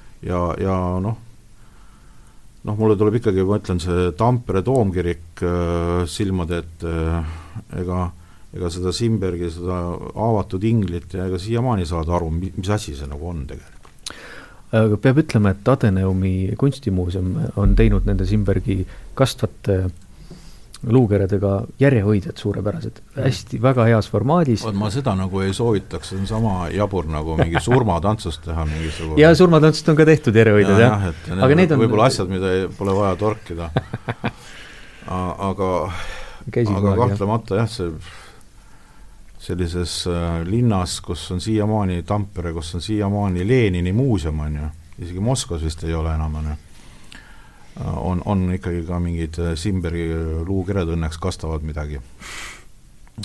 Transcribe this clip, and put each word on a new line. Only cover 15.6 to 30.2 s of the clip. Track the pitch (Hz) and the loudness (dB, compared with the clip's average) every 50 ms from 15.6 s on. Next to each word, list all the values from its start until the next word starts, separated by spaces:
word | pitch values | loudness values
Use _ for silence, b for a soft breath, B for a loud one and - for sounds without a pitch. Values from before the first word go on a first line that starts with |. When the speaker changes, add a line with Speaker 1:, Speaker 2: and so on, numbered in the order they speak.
| - - | 2 2
Speaker 2:
Ateneumi | 127 143 - 113 95 92 95 95 95 92 92 95 92 92 95 95 113 | 2 4 4 2 4 4 2 2 2 2 2 0 0 0 0 -2 -2
kunstimuuseum | 110 - 143 139 - - - 95 92 90 87 87 95 92 92 92 - 156 - - | 0 0 0 0 0 -2 -2 0 0 0 -2 -2 -2 -2 -2 -2 -2 -2 -2 0
on | - 101 98 98 | 2 4 6 6
teinud | - 113 113 107 - - | 8 6 6 6 4 2
nende | 107 101 95 95 | 2 2 2 2
Simbergi | 90 104 110 104 92 98 98 87 - 98 98 92 B B B B B B | 2 2 2 2 2 2 0 2 0 -2 -2 -2 B B B B B B
kastvate | - 131 127 - - - 92 - - - - 98 92 95 92 - - - - B B B B B B B B B B B B B - | 0 0 0 2 -2 -4 -6 -6 -6 -2 0 0 2 0 -2 -4 -8 -18 -20 B B B B B B B B B B B B B -10
luukeredega | - - 113 131 127 104 104 98 98 92 101 98 101 98 98 98 110 - - | -2 2 4 4 6 6 4 2 2 2 0 2 2 2 2 0 -2 -6 -2
järjehoidjad | - 135 143 135 117 98 101 107 101 90 170 - - | 2 4 4 4 4 4 4 2 2 0 -2 -10 -6
suurepärased. | - 104 98 - 98 104 101 165 - 110 - - - | -4 -4 -2 -2 -2 -4 -4 -4 -8 -10 -10 -12 -20
Speaker 1:
Mhm. | - - - 131 | -16 -8 -2 0
Speaker 2:
Hästi | 135 127 - - - - 127 | 0 0 0 -4 -8 -6 0
väga | 110 117 113 120 113 | 2 2 4 6 6
heas | 113 117 110 101 - | 6 6 4 2 2
formaadis. | - 104 104 127 160 180 170 135 117 98 - | 0 0 2 2 4 4 4 4 2 0 0
Speaker 1:
Vot | 110 101 | -2 -2
ma | 98 107 107 | 0 -2 0
seda | 95 135 139 131 101 | -2 -2 0 0 0
nagu | 95 95 95 90 98 95 | 0 0 -2 0 0 0
ei | 98 95 | 0 0
soovitaks, | - 120 117 117 - - - - 87 - - | 0 2 2 2 0 0 -4 -10 -10 -10 -8
see | 98 95 98 | -6 -6 -4
on | |
sama | 95 110 110 113 110 98 90 87 85 | -2 -2 0 0 0 0 -2 -2 -2
jabur | 80 92 104 101 101 92 82 | 0 0 0 0 0 -2 -2
nagu | 78 78 76 76 80 80 | -2 -4 -4 -4 -2 0
mingi | 80 87 85 82 90 | 0 0 2 0 -2
surmatantsust | - - 117 131 123 110 87 85 80 101 107 110 - 92 78 - - | 0 4 4 4 4 4 0 0 0 0 -2 0 -4 -8 -8 -8 -8
teha | - 82 82 80 | -6 -4 -2 -2
mingisugune. | 78 76 78 80 80 76 - 80 80 78 147 | -2 -2 -4 -4 -6 -6 -6 -6 -2 4 6
Speaker 2:
<laughs> | 147 | 8
Ja | 160 170 | 8 8
surmatantsust | - 185 180 170 156 151 156 151 156 - - | 8 8 8 8 8 6 6 4 4 2 2
on | 160 147 | 6 6
ka | 160 156 | 8 6
tehtud | 160 147 | 6 4